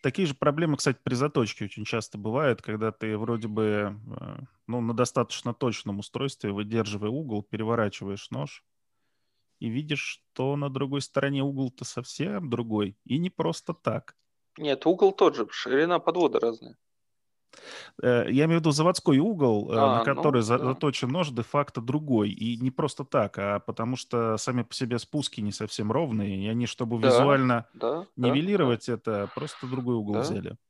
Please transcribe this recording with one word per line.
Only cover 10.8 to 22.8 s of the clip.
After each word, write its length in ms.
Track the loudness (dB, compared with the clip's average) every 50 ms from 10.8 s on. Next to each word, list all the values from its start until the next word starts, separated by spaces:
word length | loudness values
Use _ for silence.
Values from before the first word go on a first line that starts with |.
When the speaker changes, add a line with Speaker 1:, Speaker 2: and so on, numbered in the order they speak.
| -4 -2 -2 -4
Speaker 1:
стороне 400 | -6 -2 _ 0 0 2 0 0 0
угол-то 400 | -2 0 -2 -4 -4 _ -8 -12
совсем 680 | -8 -8 -8 -10 -10 -6 -4 -4 -4 -4 -6 -2 -2
другой. 460 | -2 -2 -2 0 0 0 0 -2 -4 _ _
И 140 | -4 -2 -2
не 120 | -2 -2
просто 440 | _ -2 -2 -2 -2 -4 _ -10 -10
так. 400 | _ _ -4 -4 -4 -8 -10 _ _ _ _ _ _ _ _ _ -6
Speaker 2:
Нет, 260 | -2 -2 -2 2 4
угол 260 | 2 6 6 6 4
тот 220 | 6 6 6 6 6
же, 120 | 2 -4 -4
ширина 480 | -4 -8 -2 2 4 4 4 4 2 2
подвода 400 | 2 0 2 4 2 4 4 2
разная. 380 | 2 2 -2 -4 -14 -20 -20 _ _ _ _ _ _ _ _ _ _ _ _ _ _ _ -20 -20 -20 -18 -16 -16 -18 -18 _ -2
Speaker 1:
Э, 240 | 2 4 4 4 2 2
я 140 | 2 4 4
имею 120 | 4 4 4
в 40 |
виду 80 | 4 2
заводской 480 | 2 4 4 2 2 2 4 4 6 6
угол, 520 | 4 2 2 2 4 4 4 2 0 0
э, 160 | 2 4 4 4
на 120 | 4 4
Speaker 2:
А, 60 | 2
ну, 160 | 0 0 2
Speaker 1:
который 200 | 2 4 4 4
за-, 160 | 4 4 2 2
Speaker 2:
да. 60 | 2
Speaker 1:
заточен 440 | -2 -2 0 0 -2 0 0 -4 -2
нож, 200 | 0 -2 -2 -2
де-факто 500 | -2 -6 -4 0 0 0 0 0 _ -6
другой. 500 | -4 -2 -2 -2 0 2 2 4 4 2
И 260 | -2 -4 -4 -4 -4
не 140 | -2 -2 -2
просто 340 | 0 0